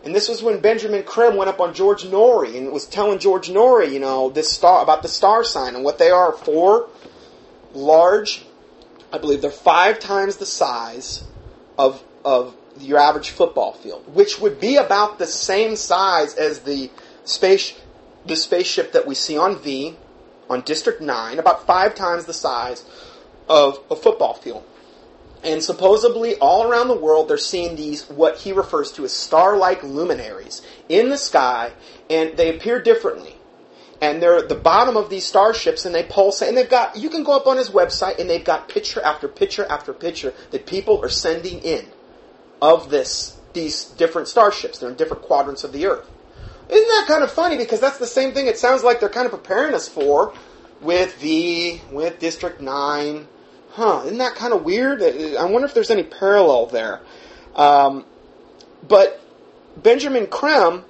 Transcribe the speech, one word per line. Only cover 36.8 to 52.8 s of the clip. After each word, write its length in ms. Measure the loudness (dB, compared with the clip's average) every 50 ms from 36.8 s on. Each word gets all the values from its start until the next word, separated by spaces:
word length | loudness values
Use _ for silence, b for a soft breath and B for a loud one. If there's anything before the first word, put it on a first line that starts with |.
| 2 -2 -6
you 140 | -8 -8 -8
can 140 | -6 -4 0
go 120 | 0 0
up 100 | 2 2
on 100 | 2 0
his 140 | 0 -2 0
website, 480 | 2 0 0 0 -2 -6 -4 -6 -4 -6
and 100 | -4 -4
they've 160 | -4 -2 -2
got 240 | -2 -4 -4 -4 -6
picture 320 | -8 -6 -6 -6 -8 -4
after 280 | -4 -4 -4 -4 -8 -12
picture 380 | -4 -4 -4 -4 -4 -8 -6 -6
after 240 | -6 -8 -8 -14
picture 400 | -14 -8 -10 -10 -8 -8 -10 -10 B B B B
that 160 | -10 -10 -10
people 380 | -8 -10 -6 0 0 0 0 0
are 40 | -4
sending 500 | -6 -4 -4 -4 -4 -4 -8 -12 -14 -10
in 260 | -6 -6 -6 -6 -8 -14 -20 _ -20 -20 -20 -20 -20 -20 -20 _ _ _ _ 0
of 300 | 4 4 4 4 2 -4
this, 480 | -4 -4 -4 -4 -8 -10 -10 -12 -16 -20 -20 -12
these 320 | -10 -10 -8 -8 -10 -12 -14
different 440 | -16 -2 -2 -2 0 0 -6 -8 -2
starships. 500 | 2 4 4 4 2 -2 -10 -12 -12 -12
They're 120 | -12 -12
in 60 | -6
different 280 | -6 -6 -6 -6 -12 -2
quadrants 380 | 0 0 0 0 -2 -8 -12
of 100 | -14 -12
the 140 | -8 -4 -4
Earth. 220 | -4 -4 -4 -8 -20 -20 -20 _ B B B B B B B B B
Isn't 200 | 4 4 4 4
that 160 | 2 0 2
kind 160 | 2 2 2
of 80 | 2 -2
funny? 260 | -2 -2 -2 0 -2
Because 240 | -4 -4 -4 -2 0
that's 180 | 0 0 -2 -4
the 80 | -12
same 260 | -4 -2 -2 -2 0
thing 140 | -2 -2 -2
it 120 | -2 -2 0
sounds 240 | 2 2 2 4
like 160 | 4 2 2 2
they're 80 | 0 -4
kind 180 | -2 -4 -4
of 60 | -4
preparing 420 | -6 -10 -8 -4 -2 -2 0 -2 -2
us 140 | -4 -6 -8
for 460 | -6 -2 0 2 2 2 2 0 B B B B B B B B B _
with 400 | -4 -2 0 0 0 -2 -4 -10
the, 600 | -4 -2 -2 0 0 -2 -4 -4 -4 -6 -8 -10 -16 -14
with 280 | -8 -6 -6 -6 -6 -6
District 420 | -8 -8 -6 -6 -10 -10 -10 -10
Nine. 680 | -10 -8 -6 -4